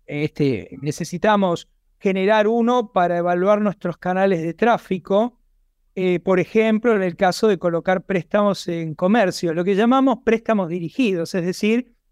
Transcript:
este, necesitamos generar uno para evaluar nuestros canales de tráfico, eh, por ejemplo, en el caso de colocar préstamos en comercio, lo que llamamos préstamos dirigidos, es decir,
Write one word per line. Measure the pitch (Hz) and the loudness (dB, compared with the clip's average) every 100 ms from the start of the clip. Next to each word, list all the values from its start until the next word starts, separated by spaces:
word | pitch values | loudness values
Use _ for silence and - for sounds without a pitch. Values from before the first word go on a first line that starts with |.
| - | -10
este, | 147 151 - 143 110 90 - | -6 -4 -2 -2 -2 -6 -10
necesitamos | 143 - 165 175 208 208 190 165 - _ _ _ | -8 -6 -8 -2 0 2 2 -2 -6 _ _ _
generar | 202 190 190 220 214 | -4 0 2 2 2
uno | 233 233 247 226 | 2 2 0 0
para | 190 175 175 | 0 0 0
evaluar | 175 175 190 208 | 0 0 2 2
nuestros | 208 175 175 165 | 0 -4 -8 -6
canales | 185 185 196 175 | -4 0 0 0
de | 160 | -2
tráfico, | 165 233 208 - 185 - 196 240 - _ _ _ _ _ | 0 0 0 -2 -6 -2 0 0 -4 _ _ _ _ _
eh, | - 185 175 | -4 -2 -2
por | - 190 | 0 0
ejemplo, | 160 220 220 220 240 | 2 0 2 2 0
en | 214 | 0
el | 185 170 | 0 0
caso | 190 170 220 | 0 2 0
de | 190 | 0
colocar | 180 165 170 185 | 0 -2 0 -2
préstamos | - 170 - 208 208 190 - | -2 -4 -2 0 0 -2 -4
en | 170 160 | -6 -6
comercio, | 151 185 233 190 - 175 | -2 0 2 2 0 -4
lo | 160 | -2
que | 180 | 0
llamamos | 196 233 262 269 247 | 2 2 4 2 0
préstamos | - 226 226 214 170 | 0 -2 0 -2 -2
dirigidos, | 180 165 - 240 180 165 | -6 -6 -2 0 0 -2
es | 190 | -4
decir, | 170 180 208 233 254 _ _ | -4 -2 0 0 -4 _ _